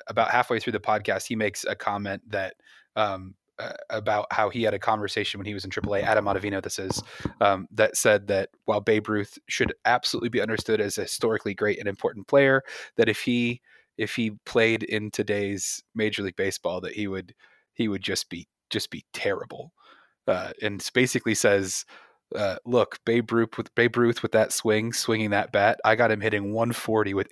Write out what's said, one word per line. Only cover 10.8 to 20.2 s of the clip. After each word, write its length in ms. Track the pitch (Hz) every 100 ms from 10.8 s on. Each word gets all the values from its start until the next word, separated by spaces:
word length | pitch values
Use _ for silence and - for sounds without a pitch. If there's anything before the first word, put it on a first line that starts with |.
as 160 | 104 -
a 60 |
historically 500 | 95 - 117 107 104
great 260 | 98 104 95
and 80 | 104
important 420 | 98 - 107 95
player, 340 | 139 139 135 - - - -
that 140 | 110
if 100 | 104
he, 400 | - 120 120 120 _ _ _ -
if 180 | 107 -
he 140 | 110 104 -
played 360 | 120 113 113
in 280 | 107 107 107
today's 720 | - 104 101 101 101 - - -
Major 280 | 110 107 104
League 140 | 98 -
Baseball, 440 | - - 85 92
that 140 | 92
he 120 | - 101
would, 280 | 95 90 - _ _ _
he 140 | - 113
would 140 | 98
just 280 | 95 95 -
be, 180 | 85 - _ _
just 180 | 107 -
be 140 | - -
terrible. 640 | - 104 95 - - - _ _ - _ _